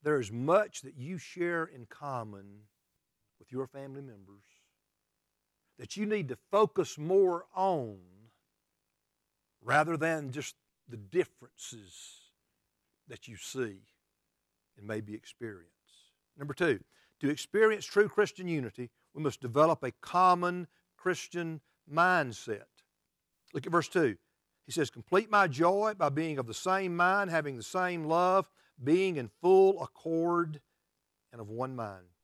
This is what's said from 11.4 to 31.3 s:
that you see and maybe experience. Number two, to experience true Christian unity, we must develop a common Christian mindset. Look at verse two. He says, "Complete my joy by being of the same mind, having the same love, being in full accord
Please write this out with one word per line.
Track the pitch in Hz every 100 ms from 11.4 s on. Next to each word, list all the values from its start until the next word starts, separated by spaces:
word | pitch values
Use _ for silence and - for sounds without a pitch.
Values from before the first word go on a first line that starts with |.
| 120 _ - 117 95 - - - _ _ _ _ _ _ _ _ _
that | 127 -
you | 107
see | - 131 120 95 101 _ _ _ _ _ _ _ _ _
and | 104
maybe | 110 104
experience. | 107 - - 117 98 85 _ _ _ _ _ _ _
Number | 143
two, | - 175 107 - _ _ _
to | 139
experience | 151 - 202 220 214
true | - - 208
Christian | - 208 - 180
unity, | 165 120 - 123 _ _
we | -
must | 151 -
develop | 127 120 156 156
a | 131 -
common | - 175 185 180 175 180 175 _ _ _
Christian | - 170 - 175 170 160 _ _ _
mindset. | 147 180 180 139 107 - 104 - _ _ _ _ _ _ _ _
Look | 160 131
at |
verse | 170 156
two. | 185 147 98 _ _ _ _ -
He |
says, | 151 143
"Complete | - - 180 220
my | 208 190
joy | 131 170 196 214 208
by | 151
being | 139 165 147
of | 117
the |
same | 110 185 190 190 170
mind, | 180 196 196
having | 165 147 131
the |
same | 110 185 180 175
love, | 156 160 180 190 185 _ _ _
being | 127 170 190 160
in | 117 _
full | 175 190 190 196
accord | 139 - 165 165 170 175 170 147 _ _ _ _ _ _ _